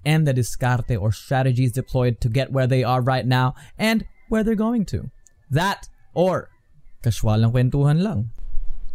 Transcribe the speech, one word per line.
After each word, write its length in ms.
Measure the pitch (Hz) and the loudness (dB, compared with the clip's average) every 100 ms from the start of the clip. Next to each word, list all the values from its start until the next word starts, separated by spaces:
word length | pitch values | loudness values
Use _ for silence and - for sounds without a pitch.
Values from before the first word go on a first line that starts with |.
and 220 | 147 160 151 | 0 2 2
the 80 | |
descarte 680 | 127 117 - 127 123 - 113 | 0 -2 -2 0 0 -2 -2
or 120 | 107 | -2
strategies 600 | - - 131 131 123 131 | -4 -2 0 0 2 0
deployed 480 | 127 - 131 123 113 | -2 -4 0 0 0
to 80 | 123 | -2
get 220 | 113 131 | 0 -2
where 140 | 135 127 | 0 0
they 180 | 131 | 2
are 160 | 117 127 | 0 0
right 280 | 123 131 123 | 0 0 2
now 260 | 127 127 - - - | 2 2 -2 -14 -4
and 300 | 220 226 - - - | -2 0 -4 -14 -4
where 160 | 220 | -2
they're 120 | 214 214 | 0 0
going 300 | 220 240 175 | 0 -2 -2
to. 240 | 87 - - - _ _ | -6 -8 -14 -20 _ _
That 360 | 143 190 - - - - - | 0 0 -2 -10 -20 -10 -2
or 340 | 185 156 - - _ - - - | 0 0 -6 -18 _ -20 -20 -4
casual 340 | 117 - 110 107 | -2 0 0 2
na 140 | 113 | 2
kwentuhan 500 | 123 127 143 143 156 | 2 0 2 2 2
lang. 300 | 202 131 117 - - - - - - | 0 -2 -6 -6 0 2 4 2 0